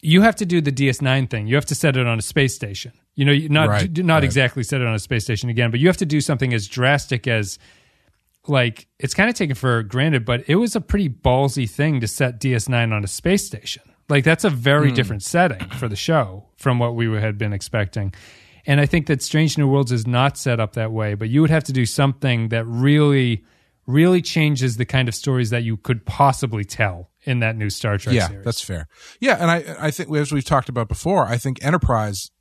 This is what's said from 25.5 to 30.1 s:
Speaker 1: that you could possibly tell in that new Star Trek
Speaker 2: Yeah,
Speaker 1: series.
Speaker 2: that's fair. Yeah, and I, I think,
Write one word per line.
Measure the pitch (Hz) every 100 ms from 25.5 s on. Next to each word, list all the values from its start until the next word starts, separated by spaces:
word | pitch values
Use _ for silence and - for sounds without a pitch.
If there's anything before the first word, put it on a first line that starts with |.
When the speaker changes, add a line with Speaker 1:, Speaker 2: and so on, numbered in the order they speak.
Speaker 1:
that | 120
you | 117 110
could | - 120 -
possibly | - 139 123 131 107
tell | 101 - 104 85 85 _
in | - 127
that | 113 113
new | 104
Star | - 113 101
Trek | - 123
Speaker 2:
Yeah, | 87
Speaker 1:
series. | 98 104
Speaker 2:
that's | 117
fair. | - 87 78 _ - -
Yeah, | 262 214
and | 170
I, | 170 156 165 156
I |
think, | 147 175